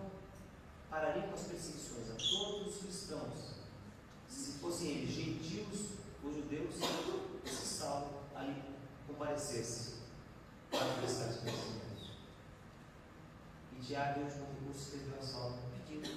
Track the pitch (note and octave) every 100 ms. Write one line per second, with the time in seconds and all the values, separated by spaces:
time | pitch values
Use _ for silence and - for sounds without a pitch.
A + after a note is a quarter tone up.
0 | G3 - - - - - - - - D#3
1 | D#3 F#3 - - - E3+ E3 D3 - A#2+
2 | A2 A2 - - G#3 G3+ F#3 - F#3 -
3 | - D3+ - - - - - - - -
4 | - - - - - - F3 E3+ D#3 C3
5 | - - D#3+ - - G3+ G3+ - - -
6 | - - C#3+ D3+ C#3+ D3 F3+ - E3+ -
7 | - - - - - - - - - C#3+
8 | C#3+ C#3 - C3+ C#3 - - - - -
9 | - C#3+ D3 - - A#2+ A#2+ A#2 - -
10 | - - - - - - - C#4 C#4 -
11 | - - - - A#2+ - A2+ A2+ A2 G#2
12 | - - - - - - - - - -
13 | - - - - - - - B2+ B2 C#3
14 | C#3 C#3+ C#3+ C#3+ C#3 C#3 C3+ C#3 - C#3
15 | C3+ C3+ C3 B2 B2 B2 B2 - - D3+
16 | D3+